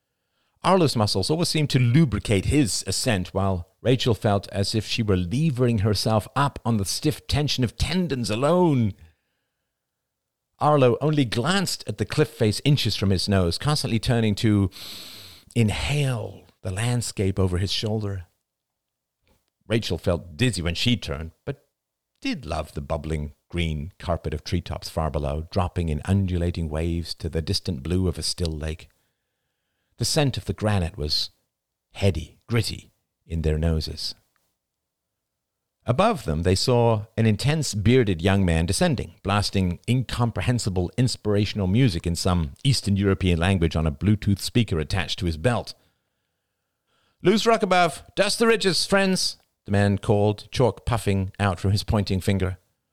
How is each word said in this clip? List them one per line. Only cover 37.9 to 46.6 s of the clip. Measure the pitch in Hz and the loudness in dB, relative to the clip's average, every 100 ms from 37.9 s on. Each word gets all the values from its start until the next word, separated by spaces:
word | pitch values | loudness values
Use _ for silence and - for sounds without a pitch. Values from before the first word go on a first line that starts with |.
| 127 107 87 | 4 4 2
young | 90 98 95 | 2 4 4
man | 82 85 | 2 2
descending, | 95 180 135 78 - | 2 0 0 -4 -8
blasting | 98 101 98 101 90 85 - | -2 0 0 0 0 -2 -2
incomprehensible | 123 120 - 120 107 117 123 - 92 87 - | -2 -2 -2 -2 0 -2 -2 -2 -2 -2 0
inspirational | 127 - 107 101 104 110 92 | -2 -2 0 0 0 0 0
music | 104 131 85 85 | 4 2 2 -2
in | 85 | -2
some | 95 90 76 - | 0 0 0 -2
Eastern | 139 127 - 101 | -2 0 0 0
European | 98 95 92 85 | 2 2 2 2
language | 87 95 80 80 | 2 2 2 0
on | 80 | -2
a | |
Bluetooth | 69 90 107 - 101 | 0 0 0 2 -2
speaker | - 123 110 82 | 0 0 0 -2
attached | 78 95 76 - | -2 -4 -4 -4
to | 87 | -4
his | 78 | -2
belt. | 87 113 82 - _ _ _ _ _ _ _ _ | -2 -2 -6 -14 _ _ _ _ _ _ _ _